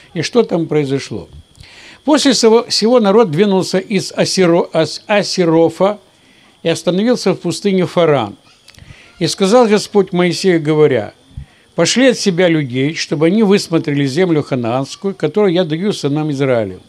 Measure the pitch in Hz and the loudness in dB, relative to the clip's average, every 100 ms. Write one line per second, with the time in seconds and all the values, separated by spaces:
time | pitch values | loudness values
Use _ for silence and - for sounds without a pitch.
0 | - 180 139 240 - 185 160 151 139 135 | -12 -8 -2 0 0 -2 -2 -2 -2 -4
1 | - 107 73 71 - - - - - - | -6 -12 -14 -20 -20 -20 -20 -20 -20 -8
2 | - 311 285 226 226 226 233 - 214 247 | 0 2 2 2 4 4 2 -2 2 2
3 | 202 208 220 147 208 190 170 185 185 190 | 4 4 2 2 0 0 0 -4 -2 -4
4 | - - 180 - 175 170 - 165 156 - | -4 -4 -2 2 2 2 0 -2 -2 -4
5 | - 208 - - 170 160 165 165 190 208 | -2 -2 0 0 2 4 2 2 -2 -2
6 | _ _ _ _ _ _ 165 160 - 175 | _ _ _ _ _ _ -4 -2 0 0
7 | 226 240 196 170 175 160 202 190 175 - | 2 0 0 -2 -4 -4 -2 0 0 2
8 | 165 143 104 92 _ _ _ - - - | 2 2 -2 -10 _ _ _ -20 -20 -20
9 | - - 160 - 190 247 233 208 - 208 | -20 -6 -6 -2 2 4 4 2 0 0
10 | 190 175 175 156 190 170 147 156 151 123 | 0 0 0 0 0 0 0 2 2 2
11 | 101 - _ - - _ _ - 170 226 | -4 -12 _ -20 -20 _ _ -2 0 2
12 | 262 226 202 170 185 160 139 123 139 165 | 2 2 0 0 2 0 -2 -2 -4 -4
13 | - - 160 208 214 202 - 165 156 143 | -6 0 0 2 2 2 0 -4 -2 -2
14 | 139 139 185 156 - 131 117 123 135 - | -2 0 0 0 -2 -4 -2 -4 -6 -8
15 | 196 190 151 208 208 170 175 156 208 175 | -8 -4 -4 0 0 0 -2 -4 -4 -4
16 | 143 147 156 135 135 120 101 92 | -4 -4 -4 -2 0 0 -2 -8